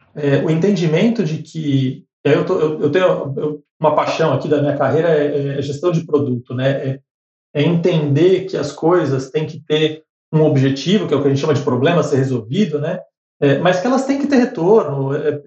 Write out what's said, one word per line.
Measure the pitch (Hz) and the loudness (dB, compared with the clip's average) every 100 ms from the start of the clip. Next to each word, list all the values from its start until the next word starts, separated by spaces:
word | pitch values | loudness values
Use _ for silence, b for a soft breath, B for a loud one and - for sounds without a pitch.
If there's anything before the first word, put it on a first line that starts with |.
| _ | _
É, | - 143 139 | -6 0 0
o | 170 | 2
entendimento | 165 196 185 165 165 233 233 | 0 2 2 2 2 2 0
de | 156 151 | -2 -4
que, | - 160 147 135 127 - - _ | -8 -8 -2 0 0 -4 -12 _
e | 143 | 0
aí | 165 | 2
eu | - | 2
tô, | 196 | 0
eu, | - - | 0 0
eu | 151 | 0
tenho, | 185 180 135 139 135 | 2 2 0 -4 -6
eu, | 151 147 _ - | -6 -8 _ -2
uma | 156 131 | 0 0
paixão | 139 - 160 | -2 0 0
aqui | 123 - | 0 0
da | 147 | 0
minha | 143 135 | 0 0
carreira | 131 151 165 | 0 0 2
é, | 151 143 143 139 135 | 2 2 -2 -4 -4
é | |
gestão | 143 139 175 | -6 -4 -2
de | 170 - | -2 0
produto, | 147 127 123 - | -2 0 -4 -6
né? | 123 135 | -4 -2
É, | - 135 135 _ _ _ _ _ | -2 -4 -8 _ _ _ _ _
é | 147 | -2
entender | 156 170 185 160 147 139 185 185 - | 0 2 2 0 2 4 4 4 0
que | - | -6
as | - | -6
coisas | - 160 180 143 131 - | -2 2 2 2 -2 -4
têm | 151 156 | -4 -6
que | - - | -8 -2
ter | 151 156 156 _ _ - | 0 0 -2 _ _ -2
um | 156 | 2
objetivo, | 156 135 135 135 165 202 160 | 2 4 2 0 0 0 2
que | 139 | 0
é | |
o | |
que | 139 | 2
a | |
gente | 135 | 0
chama | 156 139 | 0 -2
de | |
problema | - 123 147 170 | 0 0 2 2
a | |
ser | - 135 | 2 0
resolvido, | 131 120 107 170 185 147 | 0 -2 -4 -2 0 -2
né? | 156 196 - _ _ - | -4 -8 -12 _ _ -2
É, | 143 131 | 0 2
mas | 185 - | 2 0
que | 247 | 0
elas | 254 - | 0 0
têm | 277 | -2
que | 285 | 0
ter | 269 | 2
retorno, | 240 - 175 220 127 139 135 147 | 2 0 2 4 2 -2 -4 -2
é, | 151 147 | -2 -4